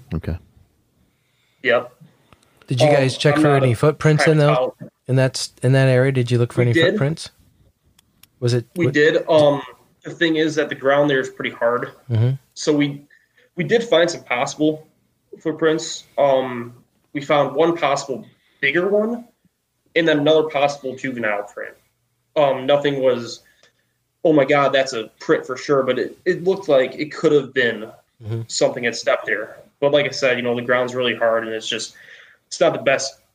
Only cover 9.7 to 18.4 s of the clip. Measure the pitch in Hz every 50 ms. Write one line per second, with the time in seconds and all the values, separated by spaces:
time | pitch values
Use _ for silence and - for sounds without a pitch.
9.7 | - _ _ _ _ _ - 160 147 - 170 165 160 156 160 160 143 156 143 -
10.7 | 143 120 127 135 139 143 147 147 139 131 127 131 - - 131 120 - - 120 117
11.7 | 120 123 135 - - _ _ - 120 110 117 123 139 135 _ _ _ - - 160
12.7 | 151 147 147 143 143 143 - _ _ _ _ _ _ _ _ _ _ - 139 151
13.7 | 220 233 233 - 165 160 175 170 - - - - 123 123 135 143 - - 151 156
14.7 | 156 151 - _ _ _ _ _ _ _ _ _ - - - 160 156 156 165 160
15.7 | 156 160 - - - - - _ - - 143 139 135 131 131 127 123 120 120 120
16.7 | 120 - _ _ _ _ _ _ - 147 143 - 156 147 139 131 131 139 160 170
17.7 | 170 - 151 139 135 - - - 127 107 - - _ _